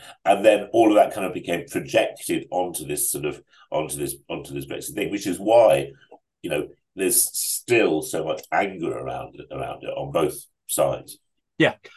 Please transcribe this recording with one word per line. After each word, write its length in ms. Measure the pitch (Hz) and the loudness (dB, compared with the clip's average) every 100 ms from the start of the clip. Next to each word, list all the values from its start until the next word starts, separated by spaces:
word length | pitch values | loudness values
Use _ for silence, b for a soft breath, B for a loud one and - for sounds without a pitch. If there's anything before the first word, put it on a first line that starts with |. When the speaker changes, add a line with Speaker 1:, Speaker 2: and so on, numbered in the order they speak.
| B B - | B B 0
Speaker 1:
And 180 | 101 | 4
then 260 | 107 101 98 | 4 4 2
all 160 | 117 107 | 4 6
of 60 | 104 | 6
that 180 | 92 | 4
kind 140 | - 92 | 2 -6
of 60 | |
became 340 | 90 92 85 - | -6 -4 -4 -4
projected 800 | - - - - - - - - | -6 0 2 0 -4 -4 -4 -2
onto 340 | 90 87 82 71 | -4 -4 -6 -8
this 260 | 73 - | -4 -4
sort 140 | 71 73 | -4 -6
of, 160 | 71 _ b b | -8 _ b b
onto 240 | 76 76 73 | -6 -4 -6
this, 180 | 71 - - | -8 -8 -12
onto 260 | 80 - | -12 -10
this 120 | 69 69 | -10 -10
Brexit 300 | - - 85 | -10 -8 -6
thing, 160 | - | -4
which 160 | 101 104 | -4 -4
is 120 | 85 | -4
why, 520 | 101 113 90 73 69 B B - _ _ | 4 8 8 6 0 B B -20 _ _
you 80 | 87 | -6
know, 180 | 73 - _ _ 92 | -4 -6 _ _ -2
there's 280 | 92 - - - | 0 2 0 -2
still 640 | - - - 117 95 78 | -4 -6 0 2 4 0
so 240 | - - 82 | -2 -6 -4
much 160 | - - | -6 -4
anger 400 | - 98 92 82 | -2 -2 -4 -6
around 440 | - 64 65 - - | -6 -8 -10 -12 -16
it, 100 | - | -14
around 320 | 69 60 - | -10 -10 -10
it 100 | - - | -10 -8
on 160 | - | -4
both 240 | - - - - _ - | -2 -2 -4 -16 _ -8
sides. 520 | - - - - - _ _ _ - | 0 0 -2 -10 -20 _ _ _ 0
Speaker 2:
Yeah. 180 | 156 - B | 0 0 B